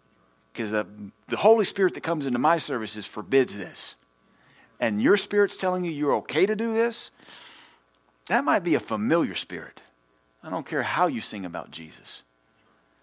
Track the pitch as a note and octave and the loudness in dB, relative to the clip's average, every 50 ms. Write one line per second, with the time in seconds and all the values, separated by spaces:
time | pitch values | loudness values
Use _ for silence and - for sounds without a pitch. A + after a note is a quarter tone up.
0 | _ _ _ _ _ _ _ _ _ _ _ - A2+ G#2 G#2+ G#2+ G#2 G2 G#2 G#2+ | _ _ _ _ _ _ _ _ _ _ _ -6 -4 -2 0 -2 -2 -4 -8 -14
1 | G#2 G2 - _ _ - A#2 - - G#3+ A3+ A3+ G3 - - G3 G3 F3 - D3 | -14 -14 -14 _ _ -6 -4 4 6 6 6 6 4 0 2 2 2 2 2 -2
2 | - D#3+ E3+ D#3 C#3 C3+ B2 A#2+ C3+ D#3 E3+ D#3+ - - C#3 A#2 A2 G#2 - G#2+ | -4 -4 -2 -2 -2 -2 0 2 4 4 2 2 0 -4 -4 -4 -4 -6 -8 -10
3 | G2+ - - A2 G2 F2 B2+ C3+ C3 - G2+ G2+ F2+ E2+ - - - - - - | -12 -10 -10 -10 -4 2 4 4 4 4 -2 -8 -10 -10 -12 -12 -14 -14 -14 -18
4 | _ _ _ _ _ _ _ _ _ _ _ _ - _ _ _ B2 A2+ G#2 G#2 | _ _ _ _ _ _ _ _ _ _ _ _ -20 _ _ _ -2 0 0 2
5 | A2+ D#3 G3+ G3+ - - G3+ G#3 G3+ F#3+ - - G3 F#3 F#3 F3+ F3+ E3+ D#3 C#3+ | 4 4 4 4 2 0 2 2 2 2 0 -2 -2 -2 0 0 -2 -4 -4 -2
6 | D3 C#3+ B2+ A2 - - C#3 D3+ F#3 G3+ G#3+ G3 A3+ A#3 A3 A3+ A#3 A#3 A3+ - | 0 0 0 0 -2 -2 2 2 2 2 2 -2 -2 -2 0 0 0 0 -2 -6
7 | - - - _ - - - - - - - - - - _ _ _ _ _ _ | -12 -16 -20 _ -20 -20 -20 -20 -20 -20 -20 -20 -20 -20 _ _ _ _ _ _
8 | _ _ _ _ _ - F#3 B3 C#4+ C#4+ C4+ G3+ E3+ F3 D3+ B2 - - A2+ G#2 | _ _ _ _ _ 0 0 0 2 2 0 2 2 2 2 2 2 -2 -4 -2
9 | G#2+ B2 D#3+ E3+ D3+ G2+ F2+ - - - F2 E2 D#2+ - - - - _ _ _ | 2 2 2 2 2 0 -4 -8 -8 -8 -12 -12 -12 -14 -18 -20 -20 _ _ _
10 | _ _ _ _ _ _ _ _ - D#3+ F#3 E3+ C3+ - E3 C#3+ A#2+ F#2+ - D3 | _ _ _ _ _ _ _ _ -10 -8 -6 -6 -6 -4 -2 -2 -2 0 0 2
11 | F3+ F3 C3+ A2+ - - A2+ G2+ F#2 F2 E2 E2+ - - - E2 E2 D#2 - - | 2 2 0 -4 -6 -8 -8 -8 -8 -6 -8 -8 -10 -10 -14 -16 -16 -16 -18 -20
12 | - - - - - _ _ _ _ _ _ _ _ _ _ _ _ _ _ _ | -20 -18 -18 -18 -20 _ _ _ _ _ _ _ _ _ _ _ _ _ _ _